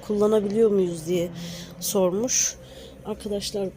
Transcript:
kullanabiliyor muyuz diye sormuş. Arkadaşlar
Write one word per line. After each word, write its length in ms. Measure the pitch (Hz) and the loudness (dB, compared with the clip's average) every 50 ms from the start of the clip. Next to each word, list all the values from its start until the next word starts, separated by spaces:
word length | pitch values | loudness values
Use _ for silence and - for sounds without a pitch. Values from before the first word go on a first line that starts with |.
kullanabiliyor 680 | - - 214 208 208 214 220 214 196 208 202 220 226 214 | -2 -2 0 2 4 4 4 4 2 2 4 4 4 6
muyuz 360 | 208 196 185 175 170 165 156 165 | 6 4 2 2 0 -4 -2 0
diye 220 | 180 175 170 175 - - - - - - - - - - | 0 0 0 -2 -4 -8 -10 -10 -10 -12 -12 -14 -12 -8
sormuş. 760 | - - - 202 185 180 180 202 240 262 - - - - - - - - - - - - - - - | -4 0 2 4 4 4 2 2 0 0 2 2 0 0 -2 -6 -14 -18 -18 -18 -18 -18 -18 -14 -8
Arkadaşlar 640 | - 214 - - 214 208 202 - - - 202 196 185 - | -8 -8 -6 -4 -4 -4 -4 -4 -4 -4 -2 -4 -4 -6